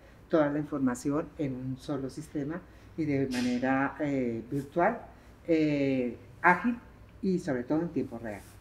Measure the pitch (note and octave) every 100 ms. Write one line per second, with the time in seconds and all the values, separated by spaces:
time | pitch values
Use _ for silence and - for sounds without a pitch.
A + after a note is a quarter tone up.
0 | - - - E3 D3 D3 D3 D3 C3 B2
1 | C#3+ D3 - - C#3+ B2+ C3 B2+ - C#3
2 | C3 D3+ D3 D3+ C#3 F3 - - - -
3 | D3+ C#3 C3+ B2 B2 B2 C3 C3+ C#3 -
4 | D3 C#3 A#2+ A#2 G#2+ C#3 C3+ E3+ F#3 A#3
5 | - - - - - D#3+ D3+ C#3+ C#3 C3
6 | B2 A#2 - - E3+ F3+ A#3+ A#3+ - -
7 | - - G3 F3+ D#3 B2+ A#2+ D#3 E3+ C#3
8 | - A#2 A#2 G2 - -